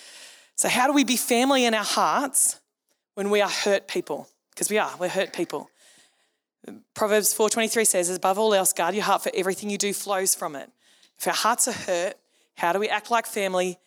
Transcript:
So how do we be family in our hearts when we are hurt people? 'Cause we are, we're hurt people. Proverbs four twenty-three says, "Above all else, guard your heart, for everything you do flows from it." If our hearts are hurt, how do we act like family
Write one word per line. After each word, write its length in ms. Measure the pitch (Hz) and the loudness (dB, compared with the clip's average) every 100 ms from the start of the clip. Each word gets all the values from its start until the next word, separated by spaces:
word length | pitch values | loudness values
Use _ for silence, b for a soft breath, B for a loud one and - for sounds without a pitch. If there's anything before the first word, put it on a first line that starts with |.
| B B B B B - | B B B B B -4
So 120 | - | 0
how 200 | 240 269 | 2 4
do 60 | |
we 100 | 285 | 4
be 120 | 240 240 | 2 0
family 500 | - 233 269 269 240 | 2 2 4 4 2
in 80 | 220 | 2
our 80 | |
hearts 760 | 202 220 170 196 277 - - - _ _ _ _ _ | 0 0 2 2 0 0 0 -2 _ _ _ _ _
when 160 | - 202 | -6 0
we 100 | 208 | 2
are 80 | 196 | 2
hurt 380 | - 208 196 - | 0 0 0 0
people? 400 | 180 - 139 - _ _ - | -6 -4 -8 -10 _ _ -6
'Cause 140 | 180 | -2
we 100 | 214 | 0
are, 120 | 143 135 | -2 -2
we're 100 | 180 | -4
hurt 220 | 190 175 | -2 -4
people. 380 | - 170 151 - b b b b b b b _ _ - - _ - | -4 -6 -6 -10 b b b b b b b _ _ -20 -20 _ -2
Proverbs 380 | 214 214 185 | 2 2 2
four 160 | - 214 | 2 2
twenty-three 360 | 226 220 233 214 | 2 0 2 2
says, 240 | 185 175 | 2 0
"Above 300 | 185 190 190 | 0 0 2
all 140 | 220 | 2
else, 200 | 196 - | 2 2
guard 220 | - 170 202 | 0 0 0
your 80 | |
heart, 180 | 190 190 | 0 0
for 100 | - - | 0 -2
everything 340 | 185 175 208 | -2 -4 -4
you 80 | 202 | -4
do 160 | 202 | -4
flows 400 | - 202 190 190 | -4 -2 0 0
from 220 | - 170 139 | -2 -4 -10
it." 160 | - _ b b b b | -16 _ b b b b
If 80 | 185 | -4
our 60 | |
hearts 340 | 165 220 240 247 | 0 0 2 0
are 40 | |
hurt, 420 | 175 - 175 185 - _ _ _ - | -2 -2 -2 -2 -6 _ _ _ -2
how 180 | 175 | 0
do 60 | 190 | 0
we 100 | 214 | 0
act 220 | 208 - | -2 0
like 160 | 233 226 | -2 0
family 500 | 220 190 185 185 175 | -4 -2 0 -2 -4